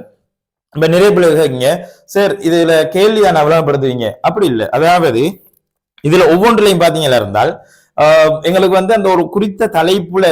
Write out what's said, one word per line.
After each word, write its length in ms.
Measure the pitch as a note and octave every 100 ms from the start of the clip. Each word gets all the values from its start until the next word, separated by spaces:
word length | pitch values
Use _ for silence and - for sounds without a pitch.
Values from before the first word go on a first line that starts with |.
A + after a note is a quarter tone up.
| - _ _ _ _ _ _
இப்ப 120 | D3 D#3+
நிறைய 220 | E3+ G#3
பேர் 160 | F3+ E3+
கேக்குறீங்க, 420 | D#3 D3+ B2+ B2+ F3 - - -
"சார் 260 | G3 G3+ -
இதுல 320 | E3 E3+ E3 D#3+ D#3
கேள்வி 320 | F#3 G#3 A3
தானே 200 | G3 D#3+
விளங்கப்படுத்துவீங்க?" 640 | D3+ E3 C#3+ C#3+ C3 B2 A2 -
அப்படி 260 | E3 G#3 F3
இல்ல. 160 | A2+ G#2
அதாவது 500 | C3 E3 F3 D#3+ A#2 D#3 G3 _ _ _ _ _ _
இதுல 200 | D3 F#3 D#3+
ஒவ்வொன்றிலையும் 540 | F3 A3 G#3+ G#3 F3
பாத்தீங்களா 360 | E3+ D#3+ D3 B2
இருந்தால், 320 | G2+ G2+ C#3 - _ _ _ -
ஆஹ், 340 | D3+ D#3+ D#3 D#3
எங்களுக்கு 340 | E3 F#3 F#3+ F#3+
வந்து 180 | F#3+
அந்த 140 | A3 F#3+
ஒரு 120 | F3+ E3
குறித்த 400 | G3+ G#3 G3 A3
தலைப்புல 580 | E3 E3 G3 D#3+ F#3 F3+